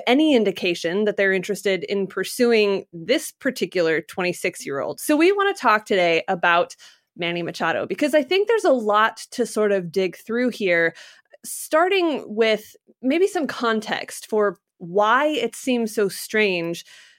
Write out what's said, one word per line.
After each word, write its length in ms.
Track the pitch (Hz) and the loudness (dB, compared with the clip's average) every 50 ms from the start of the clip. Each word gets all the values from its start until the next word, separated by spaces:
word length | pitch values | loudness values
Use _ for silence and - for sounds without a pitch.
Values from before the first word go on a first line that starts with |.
| - 220 | 2 2
any 260 | 247 294 320 311 277 | 4 4 4 4 4
indication 720 | 226 214 196 185 - 208 180 170 - - 165 175 208 214 | 4 4 2 0 0 -2 -2 -2 -2 -2 -2 0 0 0
that 120 | 208 202 | 0 2
they're 160 | 208 196 190 | 2 2 2
interested 520 | 190 185 175 - 196 - - 202 190 175 170 | 2 0 -2 -4 -6 -4 -2 -2 -2 -2 -2
in 240 | - 208 202 190 185 | -4 -2 -2 -2 -4
pursuing 760 | - 196 180 - - - 247 240 233 214 208 202 196 185 - - | -4 -6 -6 -6 -2 0 2 4 4 4 4 2 0 -2 -4 -10
this 380 | - 170 165 165 269 311 - - | -14 -12 -4 -2 -2 -2 -2 -6
particular 720 | - _ - 269 262 - 226 - - 185 165 160 160 147 | -12 _ -6 -6 -2 -2 -6 -2 0 0 0 2 0 0
twenty-six-year-old. 1000 | - - - 190 180 180 170 - - 180 175 - - 147 139 135 - - - - | -2 -6 -6 -4 -4 -4 -4 -4 -6 -6 -6 -6 -10 -8 -6 -6 -6 -6 -8 -6
So 160 | - - 302 | -2 0 2
we 140 | 294 330 370 | 4 4 4
wanna 220 | 403 403 392 403 392 | 4 2 0 0 -2
talk 320 | - - 233 214 214 - | 0 2 2 2 2 2
today 380 | - 214 185 175 170 165 160 - - | 0 2 2 4 4 2 2 0 -2
about 460 | 190 175 175 175 170 175 170 - - - - - _ _ _ _ _ | -2 0 2 4 4 4 2 0 -6 -14 -20 -20 _ _ _ _ _
Manny 260 | - 175 170 170 175 | -6 -6 -4 -4 -4
Machado, 440 | 170 151 175 - 185 165 160 101 104 | -6 -6 -6 -4 -2 -2 -2 -2 -4
because 260 | - - - 294 285 | -4 -2 -2 0 0
I 100 | 285 302 | 0 -2
think 260 | 262 - 370 392 415 440 | -2 -2 0 0 2 2
there's 160 | 466 427 359 | 0 2 2
a 80 | 349 | 2
lot 460 | 269 247 214 208 202 214 220 220 - - - - | 2 2 2 2 2 2 2 2 0 -6 -14 -12
to 160 | - - 226 | -6 -6 -6
sort 240 | 220 - 220 214 202 | -4 -2 -2 0 2
of 220 | 202 196 175 170 | 0 0 -2 -2
dig 240 | 147 196 190 180 185 | -2 -2 -2 -2 -4
through 340 | - - - 220 240 254 247 | -8 -10 -6 -2 -2 0 -2
here, 440 | - - 208 180 175 170 165 165 170 - - - - - _ _ - _ - | -2 -2 0 2 2 2 2 0 -2 -6 -14 -20 -20 -20 _ _ -20 _ -16
starting 800 | - - - - - 302 311 349 370 392 381 339 330 277 202 - | -14 -12 -12 -6 0 2 2 2 4 2 2 2 0 0 -2 -6
with 480 | - 214 214 226 220 214 208 214 - - _ _ _ _ _ | -6 -2 0 2 2 2 0 -2 -10 -20 _ _ _ _ _
maybe 280 | 240 262 294 339 381 403 | -2 0 2 2 2 2
some 180 | - 359 285 | 2 -2 -4
context 800 | - - - 240 226 220 220 214 - 180 - - - - - - - | -4 -4 -2 -2 0 0 -2 -2 -4 -4 -6 -6 -8 -12 -16 -8 -4
for 300 | 226 214 208 202 175 - _ _ _ _ | 0 0 2 0 0 -4 _ _ _ _
why 480 | 185 170 175 202 208 214 233 262 294 | -14 -2 0 2 4 4 4 4 2
it 280 | 311 302 262 233 226 - | 2 0 -2 -2 -4 -6
seems 400 | - - 262 247 233 226 214 214 | -6 -2 -2 0 0 0 -2 0
so 140 | 240 208 185 | -2 -2 -2
strange 760 | - - - - - 214 214 196 180 170 170 170 170 165 - - - - - _ _ | -2 -6 -10 -4 0 2 2 2 0 -2 -2 -4 -6 -8 -10 -16 -20 -20 -20 _ _